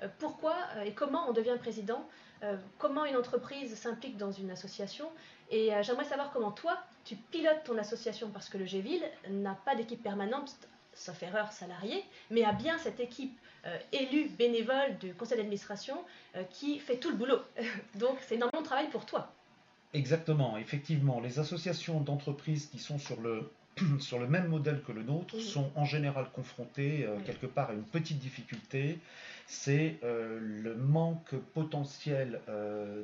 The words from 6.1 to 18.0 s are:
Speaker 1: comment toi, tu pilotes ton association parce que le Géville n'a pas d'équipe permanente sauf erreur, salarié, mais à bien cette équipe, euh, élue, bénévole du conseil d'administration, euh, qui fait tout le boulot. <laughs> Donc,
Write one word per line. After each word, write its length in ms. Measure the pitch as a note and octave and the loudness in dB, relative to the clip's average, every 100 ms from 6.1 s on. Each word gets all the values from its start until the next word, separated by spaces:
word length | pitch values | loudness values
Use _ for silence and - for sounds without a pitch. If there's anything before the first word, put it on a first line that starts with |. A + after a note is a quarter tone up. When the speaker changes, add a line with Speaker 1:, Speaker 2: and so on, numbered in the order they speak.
| C#4 C#4+ | -2 0
Speaker 1:
comment 180 | A#3+ G#3 | 0 -2
toi, 260 | - E4 F#4 - - - | -2 -2 -2 -4 -16 -12
tu 100 | A3 | -12
pilotes 480 | - E4 D#4 D#4 | -6 2 6 4
ton 140 | B3+ A3+ | 4 -2
association 520 | G#3 A3+ A3+ G3+ A3 | -2 -2 -4 -4 -6
parce 200 | G3+ - | -8 -8
que 80 | F#3+ | -6
le 80 | F#3 | -2
Géville 380 | G3 G#3 F4 D#4+ - - | -2 0 -2 -2 -6 -6
n'a 280 | G3 G3 F#3+ | -2 -2 -2
pas 100 | - B3 | 0 0
d'équipe 280 | A3+ A#3+ | 0 -4
permanente 500 | G#3 G3+ G3+ C4 C#4 - - - - | -4 -2 0 -2 -4 -12 -20 -20 -20
sauf 280 | - - D#3+ | -16 -12 -8
erreur, 280 | F3 G#3+ G#3 | -4 -2 -2
salarié, 520 | - F3+ F3 G3 F4+ - - - | -6 -12 -8 -4 -4 -6 -12 0
mais 120 | A3+ | 4
à 100 | G#3+ | 6
bien 240 | G3+ C#4+ E4 | 4 2 0
cette 220 | A3+ - | 0 -2
équipe, 380 | A#3+ - C4 - - - - | -4 -4 -8 -8 -20 -14 -8
euh, 120 | E3+ - | -8 -2
élue, 380 | C4+ C4 D4 D4 | 0 2 2 2
bénévole 680 | - A#3+ A#3 A3+ C4+ C#4 G3 | 4 4 6 4 4 4 0
du 140 | F#3 | -6
conseil 240 | F3 A3+ A3+ | -6 -2 0
d'administration, 600 | G#3 G3+ - G3+ - D#4 - - - F3+ | 0 -2 -4 -8 -6 -6 -8 -16 -12 -8
euh, 80 | F#3 | -8
qui 300 | - C#4+ C#4+ | -4 -2 -2
fait 180 | - B3+ | 0 0
tout 120 | E4+ | 2
le 60 | G#3+ | 2
boulot. 240 | B3+ C4 - - | 4 4 2 -4
<laughs> 400 | A#3 G3 - | -4 -4 -8
Donc, 220 | G3+ | 0